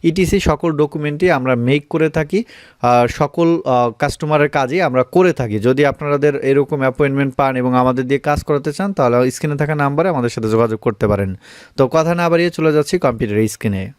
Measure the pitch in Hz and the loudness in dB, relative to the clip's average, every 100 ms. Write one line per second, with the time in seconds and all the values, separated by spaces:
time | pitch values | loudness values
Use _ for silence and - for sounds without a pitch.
0 | 165 165 165 196 170 147 170 147 147 151 | 0 0 0 0 0 0 -2 0 -2 -2
1 | 147 147 180 143 127 123 123 143 - 165 | -6 -2 0 0 0 0 2 0 -2 -2
2 | 156 160 147 190 233 - - _ 120 123 | 0 -2 -2 -4 -4 -16 -20 _ 2 4
3 | 120 - 147 - 170 165 - 123 120 110 | 2 0 -4 0 0 0 0 0 0 -2
4 | 143 - 151 151 147 143 131 165 165 127 | -6 -4 -2 2 2 0 -2 0 0 0
5 | 127 175 185 - 120 104 113 131 143 139 | 2 2 2 2 -2 0 2 2 2 0
6 | 147 143 147 139 131 139 139 143 131 127 | -2 2 2 0 0 2 0 0 -2 0
7 | 143 139 139 123 135 127 123 127 127 127 | 0 0 -2 0 -2 0 0 2 2 0
8 | 127 139 151 147 - 147 151 143 196 196 | -2 -2 0 -4 -2 -2 -2 -6 -6 0
9 | 127 120 131 - 151 143 147 151 143 143 | 2 2 0 -2 -6 -4 -2 -2 -2 0
10 | 180 151 120 - 110 113 113 110 123 104 | 0 0 -2 -4 0 0 0 0 -4 -2
11 | 107 101 98 92 - - - - 131 160 | -2 0 -2 -8 -14 -20 -12 -2 0 2
12 | 160 175 170 170 170 - 160 151 143 180 | 0 0 0 2 0 0 2 2 0 0
13 | 139 117 120 104 110 - 113 95 95 | -2 -2 -2 0 0 -2 -4 -4 -8